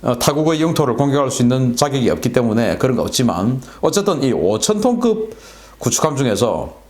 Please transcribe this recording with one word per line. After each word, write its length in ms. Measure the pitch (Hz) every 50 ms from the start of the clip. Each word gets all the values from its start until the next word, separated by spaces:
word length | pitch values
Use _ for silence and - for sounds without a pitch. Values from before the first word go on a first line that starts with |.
어, 160 | - - 123 120
타국의 420 | - - 147 139 151 160 165 156
영토를 340 | 156 165 165 - 151 135 117
공격할 360 | 110 143 143 131 143 143 131
수 100 | 123 - 123
있는 320 | 120 123 131 131 127 120
자격이 340 | 120 147 147 135 139 123 98
없기 240 | 78 85 - - 117
때문에 440 | 131 123 117 107 113 117 101 82 -
그런 180 | - 131 127
거 80 | - 78
없지만 580 | 95 - - 131 117 90 85 90 113 127 131 - - - -
어쨌든 420 | - 160 160 202 196 208 180 143
이 120 | 127 135 113
오천 480 | - 76 92 104 110 - - 214 208
톤급 520 | 202 254 247 240 247 233 220 - - - - - - - - - - - - -
구축함 380 | - 120 120 - - 160 151 131
중에서 580 | 139 123 104 98 117 117 92 80 - - - - - -